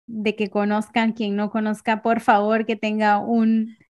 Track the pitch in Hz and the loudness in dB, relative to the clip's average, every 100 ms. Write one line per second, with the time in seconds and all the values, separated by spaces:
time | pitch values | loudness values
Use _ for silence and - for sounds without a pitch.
0 | - 226 214 214 208 208 202 208 214 233 | -14 -4 -4 -2 -2 0 0 0 -2 0
1 | 226 226 214 202 208 220 214 214 - 220 | 0 0 -2 -2 -2 -2 -2 -2 -2 -2
2 | 226 226 247 214 208 220 220 214 214 214 | 0 0 4 4 4 0 0 -4 -2 0
3 | 214 208 214 233 220 226 220 - _ | 2 2 2 0 2 2 -2 -8 _